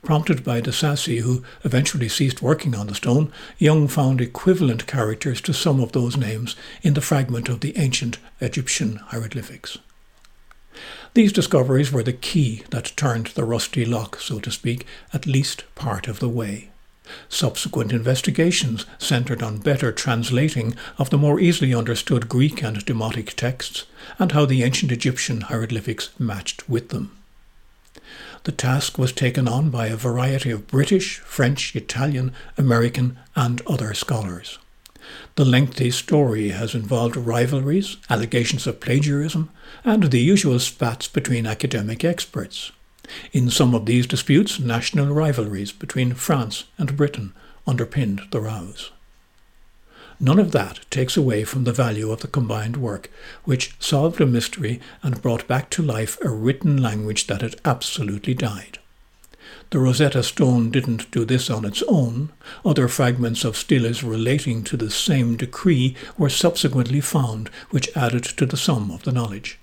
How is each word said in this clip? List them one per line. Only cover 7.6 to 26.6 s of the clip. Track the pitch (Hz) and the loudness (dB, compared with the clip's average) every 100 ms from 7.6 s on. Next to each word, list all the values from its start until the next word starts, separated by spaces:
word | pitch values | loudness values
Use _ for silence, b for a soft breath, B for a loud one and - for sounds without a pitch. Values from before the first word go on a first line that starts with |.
| 143 - | -4 0
ancient | 139 - 120 - B - | 0 0 -4 -8 B -6
Egyptian | 123 - 131 - 110 107 | -6 -4 -4 -2 -2 -4
hieroglyphics. | - 113 113 131 104 - - - _ _ - _ - - - - - B B B B | -8 -8 -6 -8 -10 -14 -14 -16 _ _ -20 _ -20 -20 -20 -20 -20 B B B B
These | - 214 | 6 6
discoveries | 202 - 151 127 135 143 | 4 2 2 4 4 2
were | 135 | 0
the | 117 | -2
key | 123 - 180 131 110 - | -4 -2 2 2 0 -8
that | 113 - - | -8 -6 -2
turned | 139 117 113 | 0 0 -2
the | - 113 | -4 -2
rusty | 117 - - 117 | -2 -2 -2 0
lock, | 117 101 - | -2 -4 -10
so | - 110 | -8 -8
to | 110 | -6
speak, | - - 120 - B B | -6 -4 -4 -8 B B
at | 139 - | -6 0
least | 135 143 - - | 0 0 -4 -14
part | - 117 101 107 | -8 -6 -4 -6
of | 107 | -4
the | 123 | -4
way. | 120 107 101 - - - _ B B B | -2 -4 -8 -12 -20 -20 _ B B B
Subsequent | - 135 - - - 110 | -2 -2 -2 -6 -2 0
investigations | 117 117 131 - 135 165 170 135 110 - B | 0 2 2 2 2 2 2 0 -2 -8 B
centered | - 127 123 - | -2 0 0 -4
on | 113 107 | -4 -4
better | 107 139 127 | 0 2 0
translating | - - 117 117 123 151 139 113 120 B B | -2 -2 0 0 2 2 0 -4 -4 B B
of | 135 | 0
the | 143 | 4
more | 147 143 | 4 4
easily | 175 165 156 | 4 4 2
understood | 120 113 117 - 123 117 | 2 0 -4 0 0 2
Greek | 123 147 - | 2 2 2
and | 110 107 - | -6 -6 -4
Demotic | 117 110 117 104 - | -2 -2 -4 -6 -4
texts | 123 127 - - - B B B | -4 -4 -8 -10 -14 B B B
and | 180 | 2
how | 147 | 4
the | 147 131 | 4 4
ancient | 120 123 135 | 2 2 0
Egyptian | 120 - 127 - 113 | 0 0 -2 -4 -4
hieroglyphics | 104 110 113 113 101 110 - - | -4 -4 -2 -4 -4 -8 -8 -6
matched | 120 98 - - | -4 -4 -8 -10